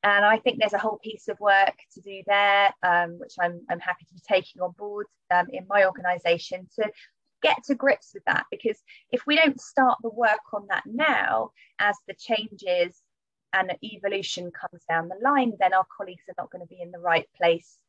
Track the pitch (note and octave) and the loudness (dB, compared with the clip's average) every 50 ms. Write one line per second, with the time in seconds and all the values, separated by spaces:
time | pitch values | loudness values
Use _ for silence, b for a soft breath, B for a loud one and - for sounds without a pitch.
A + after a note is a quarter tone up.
0 | - G3+ G3+ G3+ G#3 G#3 A3 A3 - B3+ A#3 - A3 G3+ G3+ G3+ G3+ A3 G#3 G#3+ | 2 4 4 4 6 4 4 4 2 -2 0 0 0 0 0 0 -2 -2 -6 -6
1 | - A3 A3 G#3 - - G#3 _ G3+ G#3 G3 G3 G3 - - _ - _ _ - | -10 -14 -14 -12 -10 -10 -10 _ 2 4 4 6 4 2 0 _ -20 _ _ -20
2 | F3+ G3+ G3 F#3+ F#3+ G3+ G3+ G3+ G3+ G3+ G3+ G3+ G3+ G3 F#3+ _ - F3+ F3 F3 | -18 -16 -16 -12 -2 0 2 4 4 4 4 4 4 2 2 _ 0 2 2 2
3 | F3 E3+ E3+ F3 F3+ - - - F3 F3 F3 F3 - - E3+ E3+ - F#3 F3+ _ | 2 -2 -6 -12 -16 -16 -6 -2 -2 -2 -2 -6 -6 -6 -6 -6 -4 -8 -8 _
4 | - _ _ F3+ _ - G#3 F#3 F#3 - - F#3 F3+ F3+ F3 _ G#3 G#3 G3+ G3+ | -10 _ _ -20 _ 0 0 0 0 -2 -8 -6 -6 -6 -6 _ -12 -10 -10 -10
5 | G#3 - _ _ _ _ F3+ F3+ F3 - - F#3 F#3+ F#3 G3 G3+ G3 F#3+ F#3 - | -12 -12 _ _ _ _ 2 2 2 0 -6 -14 -10 0 2 4 4 4 2 -2
6 | F3 F3+ F3+ F3 - E3+ E3+ E3+ - - F#3 F#3 F#3 - _ - G#3+ G#3 G#3+ B | -2 -2 -2 0 2 0 0 0 0 -10 -10 -12 -12 -12 _ -4 -4 -4 -4 B
7 | B B B _ _ _ _ _ - D#4 - - - - C#4 A#3 - C4+ B3 - | B B B _ _ _ _ _ 0 0 0 0 -2 -4 -4 0 2 0 0 0
8 | _ - _ - _ - - - - _ - - - A3+ G#3+ _ _ B B B | _ -20 _ -10 _ -2 -2 -2 -4 _ -14 -6 -4 -6 -6 _ _ B B B
9 | B B - B3 - - D4 D#4+ D#4+ D4+ C#4 - - - - - C4 B3+ - - | B B -6 -4 -2 0 2 4 4 2 2 -2 -12 -4 0 2 4 4 2 0
10 | - A3+ G#3+ A3+ A#3+ A3 G#3 - - - - G#3 G3+ G3+ F#3+ - - - A3 A#3+ | -4 -10 -4 0 2 2 2 0 -4 -8 -10 -10 -6 -4 -4 -4 -4 -6 -4 0
11 | D4+ D#4 C4 A3 - - - A2 A2 - b b b b b - G3+ G#3 G3+ - | 0 2 2 0 0 0 0 -2 -2 -4 b b b b b -2 0 0 0 -2
12 | _ - F#3+ _ - - A#3 G#3+ G#3+ A3 G#3 F#3+ G3 F#3 F3+ F3+ F3 F3+ - _ | _ -18 -16 _ -4 -2 -2 -2 -2 -8 -14 -10 -4 -2 2 2 0 0 -2 _
13 | _ _ _ _ _ _ _ _ _ _ - F#3+ F#3 F#3 F3 - - G#3+ G#3+ F#3 | _ _ _ _ _ _ _ _ _ _ -2 -2 0 -2 -4 -8 -10 -14 -14 -6
14 | F#3+ G3 G3+ G3 F#3+ - - F3+ F3+ F3 E3+ - - F3 - E3+ _ - E3 E3 | -6 -4 -4 -4 -6 -6 -8 -8 -10 -12 -12 -12 -14 -14 -14 -16 _ -4 -2 -2
15 | E3 E3+ F#3 G3 A3+ C4+ C#4+ C4+ B3+ A#3+ G#3+ F3+ G3 F#3 F#3+ F#3+ F#3+ _ - - | -2 -4 -10 -2 0 2 2 2 2 0 0 0 0 2 4 2 0 _ -6 -12
16 | G3+ F#3+ F3+ E3+ _ - F3 - - - - F#3 F3 E3 F#3 F3+ F3 F3 F3 F3 | -12 -12 -12 -18 _ -16 -12 -12 -12 -12 -12 -18 -18 -18 -14 -16 -14 -14 -14 -6
17 | E3+ F3 E3 E3 - _ _ _ F3 E3+ E3 E3 - _ _ _ _ | -2 0 0 0 0 _ _ _ 2 2 2 2 -2 _ _ _ _